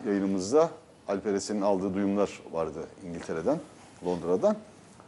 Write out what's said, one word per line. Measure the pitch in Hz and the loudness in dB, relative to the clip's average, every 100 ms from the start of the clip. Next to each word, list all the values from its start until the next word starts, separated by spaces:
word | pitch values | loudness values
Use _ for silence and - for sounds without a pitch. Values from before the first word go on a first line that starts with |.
| 110 | 0
yayınımızda. | 101 98 98 92 147 165 - - - - | 2 2 0 2 4 4 0 -20 -14 -4
Alper | 101 104 | -4 0
Esen'in | 98 - 107 | -2 -2 0
aldığı | 98 98 98 | 2 2 0
duyumlar | 92 101 101 98 - - | 0 0 2 0 -2 -8
vardı | 82 80 76 76 - 87 | -4 -4 -4 -12 -12 -10
İngiltere'den, | 82 - 82 90 160 - - - - 85 | -10 -6 -4 0 -2 -4 -20 -20 -8 -4
Londra'dan. | 90 85 92 190 214 - - - - | -2 2 4 4 2 -4 -20 -20 -20